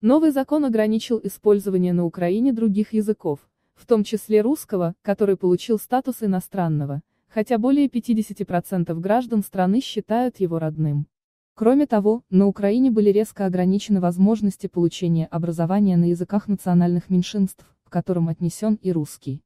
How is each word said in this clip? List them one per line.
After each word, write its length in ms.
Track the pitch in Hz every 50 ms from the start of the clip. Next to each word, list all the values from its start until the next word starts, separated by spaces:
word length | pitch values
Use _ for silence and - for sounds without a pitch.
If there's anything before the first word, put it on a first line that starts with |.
Новый 300 | 214 214 254 311 311 320
закон 340 | 277 277 269 - 294 311 294
ограничил 560 | 269 226 220 214 214 214 220 - - 240 220 -
использование 680 | 196 - - _ 214 208 208 196 202 190 185 180 180 180
на 120 | 175 175
Украине 480 | 170 165 - 180 175 180 214 240 277 254
других 400 | 226 226 220 196 202 214 - -
языков, 480 | 214 214 208 214 _ - 170 147 143 _ _ _ _ _ _ _
в 100 | _ -
том 200 | _ 247 220 208
числе 380 | - - 208 - - 214 214 208
русского, 520 | 233 294 311 - _ - 190 175 165 180 _ _
который 340 | - 202 - 220 196 196
получил 440 | 180 - 185 180 180 - - 233 208
статус 420 | - - - 254 262 - 240 - 220
иностранного, 800 | 208 185 185 - - - 196 175 165 156 147 147 139 143 143 - _ _ _ _ _
хотя 300 | _ 220 220 - 247 226
более 300 | 214 254 277 294 285 262
пятидесяти 560 | - 240 220 - 233 220 214 - 202 - 202
процентов 560 | - 185 175 175 - - 185 170 - 170 165
граждан 420 | 170 190 208 240 254 233 233 214 202
страны 380 | - - 196 185 180 196 240
считают 580 | 269 - - 220 190 _ 214 233 247 254 233 -
его 220 | 190 175 165 165
родным. 480 | 160 156 156 156 156 151 147 147 147 _ _ _ _ _ _ _ _ _ _
Кроме 320 | - 220 226 254 277 294
того, 360 | 269 - 214 196 208 220 240 - _
на 160 | 190 185 196
Украине 440 | 202 190 - 202 202 208 247 262 269
были 200 | 226 220 208 208
резко 340 | 196 202 214 - - - 202
ограничены 560 | 190 180 180 180 185 190 202 - - 208 190
возможности 680 | 180 175 175 175 190 202 226 214 214 202 190 - - 190
получения 580 | _ 180 170 170 - - 185 170 170 165 160
образования 720 | 165 - 170 165 170 170 165 170 160 190 202 208 196 180 170
на 80 | 170
языках 420 | 170 175 175 180 - - 208 - -
национальных 640 | 202 185 - 190 180 175 175 175 175 175 - -
меньшинств, 560 | 185 180 180 - - 208 196 190 - _ - _ _ _ _
к 80 | _ -
которым 380 | 180 170 - 185 175 165 165
отнесен 480 | 165 - 175 170 - - - 220 214 214
и 100 | _ 185
русский. 520 | 180 170 151 143 - - _ 143 131 147 _